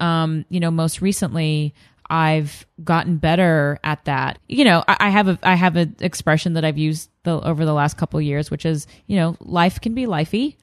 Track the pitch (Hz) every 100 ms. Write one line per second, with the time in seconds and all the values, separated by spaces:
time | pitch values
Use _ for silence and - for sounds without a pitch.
0 | 170 165 160 160 - 180 170 165 160 -
1 | 190 202 160 165 156 151 147 - _ _
2 | - 160 156 156 147 - - - 160 165
3 | - 160 160 170 180 160 143 147 - 151
4 | - 135 131 - - 247 262 170 - -
5 | 208 202 190 175 190 180 180 170 165 -
6 | 180 - - 156 175 160 156 147 156 156
7 | - _ 175 160 - 156 160 151 147 -
8 | 165 156 147 143 151 139 165 151 - -
9 | - 202 165 165 - 175 180 - 226 226
10 | 247 160 160 208 285 -